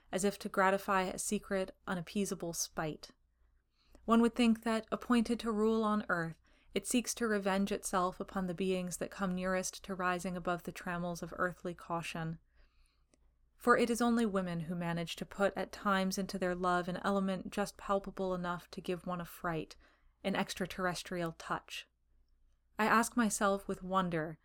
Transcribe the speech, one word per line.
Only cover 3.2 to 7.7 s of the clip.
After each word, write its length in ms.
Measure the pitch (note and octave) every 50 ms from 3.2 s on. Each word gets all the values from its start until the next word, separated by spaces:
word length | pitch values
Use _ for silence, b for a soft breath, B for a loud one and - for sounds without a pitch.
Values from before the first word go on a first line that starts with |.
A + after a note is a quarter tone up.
| _ _ _ _ _ _ _ _ _ _ b b b b b b b
One 160 | - A3+ A3+
would 140 | A#3 A#3 A3+
think 280 | - B3 A3+ A3+ A3 -
that, 240 | A#3 A3 A3+ G#3+ -
appointed 480 | - G#3+ - - B3 A#3+ A3 A3+ A#3+ A3
to 120 | A3+ A#3
rule 320 | G#3+ G#3 G#3+ A3 A3+ A3 A3
on 200 | G#3 G#3 G#3 - -
earth, 260 | F#3 E3+ E3 E3 D#3+ - b b b b b b b
it 140 | G3 - -
seeks 260 | - B3 A3+ - -
to 120 | - A#3+ A3+
revenge 440 | G#3+ G#3 G3 G3+ F#3 G3 G3 G3